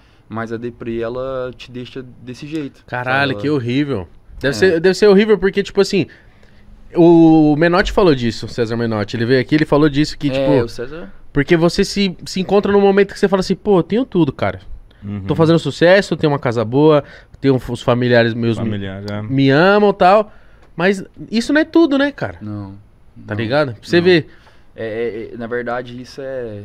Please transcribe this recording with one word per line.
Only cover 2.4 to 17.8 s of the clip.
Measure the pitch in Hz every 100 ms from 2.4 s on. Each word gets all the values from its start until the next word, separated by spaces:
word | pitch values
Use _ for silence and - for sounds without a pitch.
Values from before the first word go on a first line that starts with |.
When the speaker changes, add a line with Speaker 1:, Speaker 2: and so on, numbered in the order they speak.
| 147
Speaker 1:
jeito, | 156 139 - -
Speaker 2:
Caralho, | 123 123 135 139
Speaker 1:
sabe? | 104
Speaker 2:
que | 135
Speaker 1:
Ela | 151
Speaker 2:
horrível. | 117 127 147 110 85 - - -
Deve | 131
Speaker 1:
É. | 131
Speaker 2:
ser, | 190 170
deve | 180 185
ser | 208
horrível | 196 214 202
porque, | 190 202
tipo | 190 -
assim, | 190 196 123 - - _ - - - - - -
o | 170 170 160 160 151 147
Menotti | 170 180 208
falou | - 190 131
disso, | 117 - 110
o |
César | - 113 117
Menotti. | 117 107 104 117
Ele | 117
veio | 131
aqui, | 123 151
ele | 156
falou | 147 156
disso, | 139 147 -
que, | 147
Speaker 1:
É, |
Speaker 2:
tipo, | 135 135 143 117
Speaker 1:
o |
César | - 123 156 196 - -
Speaker 2:
porque | 147 139 170
você | 165 -
se, | 196 196 196 170 -
se | 185
encontra | 180 196 196
num | 202
momento | 202 196 202
que | -
você | 196
fala | 190
assim, | 185 190
"Pô, | 214 190
eu |
tenho | 160 214 262
tudo, | 180 147
cara. | - 101 92 - - - -
Speaker 3:
Uhum. | 101 101
Speaker 2:
Tô | 98 147
fazendo | 160 165
sucesso, | 151 - 165 196 - 170
tenho | 156
uma | 143
casa | 131 117
boa, | 110 131 156 147 - - _ -
tenho | 135 127
os | - 120